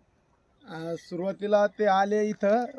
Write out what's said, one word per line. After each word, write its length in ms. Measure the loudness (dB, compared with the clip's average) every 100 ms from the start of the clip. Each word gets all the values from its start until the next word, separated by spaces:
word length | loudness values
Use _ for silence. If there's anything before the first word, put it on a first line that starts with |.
| -12 _ _ _ _ _ -16
अ, 260 | -12 -8 -10
सुरुवातीला 680 | -10 -6 -6 -6 0 2 2
ते 200 | 2 2
आले 420 | 2 2 0 -2
इथं 360 | 0 2 2 0